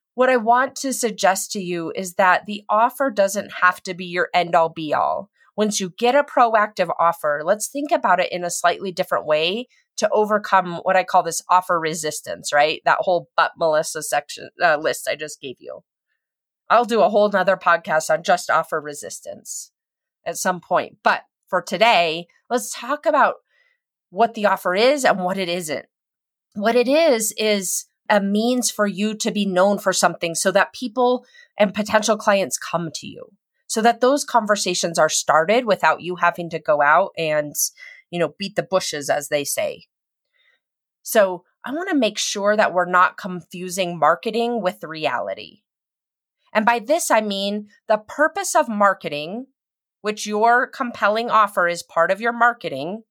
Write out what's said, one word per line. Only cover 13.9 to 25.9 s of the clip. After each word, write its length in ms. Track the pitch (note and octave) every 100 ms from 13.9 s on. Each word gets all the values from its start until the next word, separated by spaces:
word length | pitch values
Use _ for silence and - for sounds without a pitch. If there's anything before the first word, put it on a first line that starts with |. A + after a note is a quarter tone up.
| D#3
section, 480 | - D3 - - - -
uh, 160 | E3+ D3+
list 320 | D#3 B2+ -
I 60 |
just 260 | D3 D3+ -
gave 200 | C#3 -
you. 240 | - C#2+ _ _ _ _ _ _ _ _ -
I'll 160 | A3
do 180 | A3+ A3+
a 60 | F3+
whole 200 | G#3 G#3
nother 280 | G3 F#3 F#3
podcast 560 | F3+ E3+ F#3+ D#3+ -
on 120 | D#3
just 260 | E3 F3 -
offer 300 | D#3+ D#3+ D#3+
resistance 920 | D3 D3 - - A#2+ - - - - _ _ _ _ _
at 120 | - E3+
some 240 | F#3+ F3+
point. 380 | - F3 A2 -
But 200 | - F#3 - _ _
for 160 | F#3
today, 640 | F3+ F3+ A3+ G3 E3+ D#3+ E3+ _ -
let's 220 | A#3+ G#3
talk 340 | - A#3 D4 D#4+
about 300 | D4 G#3 - _ _ _ _ _ _ _
what 240 | F3+ A3
the 120 | G#3+ G3+
offer 280 | F#3+ F#3
is 300 | F#3 B3 D4
and 160 | B3+ F#3+
what 180 | F3+ G3
it 100 | F3
isn't. 380 | F3 D#3 B2 -